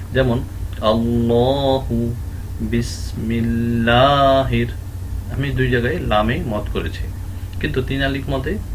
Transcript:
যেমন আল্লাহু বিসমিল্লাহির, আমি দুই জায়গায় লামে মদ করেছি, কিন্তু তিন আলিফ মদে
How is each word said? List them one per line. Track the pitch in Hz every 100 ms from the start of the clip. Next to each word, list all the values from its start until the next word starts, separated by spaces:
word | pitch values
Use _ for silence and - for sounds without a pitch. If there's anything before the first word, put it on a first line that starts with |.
| -
যেমন | 123 127 120 - - - -
আল্লাহু | 110 117 117 120 117 117 127 139 139 135 131 117 117 120 - - - -
বিসমিল্লাহির, | 110 117 - - - - 113 117 117 117 117 117 117 120 135 143 139 135 127 117 120 - - - - - -
আমি | 127 139
দুই | 123 127
জায়গায় | 123 123 170
লামে | 127 107 110 123 90
মদ | 104 -
করেছি, | 98 85 - - - - - - -
কিন্তু | 151 135
তিন | 123 135
আলিফ | 139 135 135
মদে | 135 139 208 -